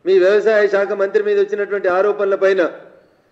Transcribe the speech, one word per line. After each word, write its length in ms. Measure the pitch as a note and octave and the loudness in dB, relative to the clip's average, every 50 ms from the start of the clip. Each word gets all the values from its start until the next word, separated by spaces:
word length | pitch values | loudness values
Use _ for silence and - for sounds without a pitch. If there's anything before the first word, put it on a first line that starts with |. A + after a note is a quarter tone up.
| - | -2
మీ 80 | E3+ F#3+ F#3+ F3 | 0 2 4 4
వ్యవసాయ 420 | F#3 G#3 G#3+ F#3 A3 A3 G#3 G#3 G3 G3 | 4 2 2 2 2 2 2 2 2 0
శాఖ 160 | G3 G3+ F#3+ G#3 G3 G3 | 0 -2 -2 -4 -4 -4
మంత్రి 180 | G3 G3+ A3 G#3 G#3 | -2 -2 -2 -2 0
మీద 80 | G#3 G3+ G3+ | 0 0 -2
వచ్చినటువంటి 440 | G3+ G#3 G#3 G3+ F#3+ G3 G3+ F#3+ F#3+ F3+ F#3 | -2 -2 -6 -6 -4 -4 -4 -2 -2 0 0
ఆరోపణల 380 | G3 G#3 G3+ G#3 G#3 G3 G3 F#3+ F#3+ | 0 0 0 -2 -2 -2 0 2 2
పైన 180 | F#3+ G3 F#3 E3+ D3 - - - - - _ _ _ _ _ _ _ | 2 2 2 0 -2 -4 -10 -20 -20 -20 _ _ _ _ _ _ _